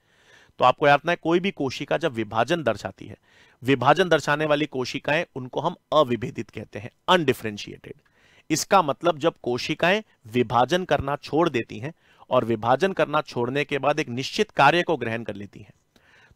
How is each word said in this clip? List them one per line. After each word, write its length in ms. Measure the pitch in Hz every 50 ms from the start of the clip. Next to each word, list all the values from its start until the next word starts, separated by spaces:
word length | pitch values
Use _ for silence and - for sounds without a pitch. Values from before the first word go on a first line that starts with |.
| _ _ _ _ _ _ - _ _ _ _ -
तो 60 | 127
आपको 240 | 127 127 - 151 143
याद 100 | 143 143
रखना 140 | - 170
है, 60 | 175 -
कोई 180 | - 160 170 190
भी 100 | 180 196
कोशिका 460 | - - 143 127 - - 147 - 156
जब 160 | 147 165 156
विभाजन 500 | 120 113 110 104 110 110 120 127 175 170
दर्शाती 440 | 143 117 107 - - 98 - - -
है, 100 | 101 - - _ _ _ _ _ _ _ _
विभाजन 460 | - 123 139 123 123 139 151 160 190 175
दर्शाने 380 | 160 147 - 156 147 151 156
वाली 200 | 147 147 147 151
कोशिकाएं, 580 | - - 131 123 - - 135 - 147 147 165 - - _
उनको 260 | 123 127 127 - 147
हम 160 | 135 175 175 - _ _
अविभेदित 580 | 135 156 147 120 120 107 117 113 - - 107 -
कहते 280 | - 117 104 - - 101
हैं, 120 | 98 - - _ _ -
अनडिफरेंशिएटेड। 840 | 185 180 156 131 117 - - 110 104 101 - - 98 - - - - - _ _ _ _ _ _ _ _ _ _
इसका 320 | 156 151 - - 202 190
मतलब 360 | 170 143 123 - 156 170 160 139
जब 160 | 147 165 - _
कोशिकाएं 600 | - 123 120 127 - - 156 - 165 175 196 220 208 _ _ _ _
विभाजन 580 | 107 107 123 120 107 123 120 123 123 175 180 185
करना 320 | - 151 135 139 143 143
छोड़ 320 | - - - 139 156 170 165
देती 300 | 131 117 113 - - 107
हैं 160 | 120 151 - _ _ _ _ _ - _
और 140 | - 127 113
विभाजन 480 | 113 117 107 110 117 131 135 175 196
करना 280 | 185 - 151 139 143 151
छोड़ने 440 | - - - 127 120 123 135 143 147
के 140 | - 143 135
बाद 220 | 131 143 147 151
एक 80 | 147 127
निश्चित 420 | 117 127 135 - - - 208 -
कार्य 320 | _ - 139 143 160 175
को 140 | 175 - 165
ग्रहण 260 | 120 120 113 113 117
कर 120 | 117 107 104
लेती 260 | 98 101 - - -
हैं, 120 | 104 - _ _ _ _ _ _ _ _ _ _ _ _ _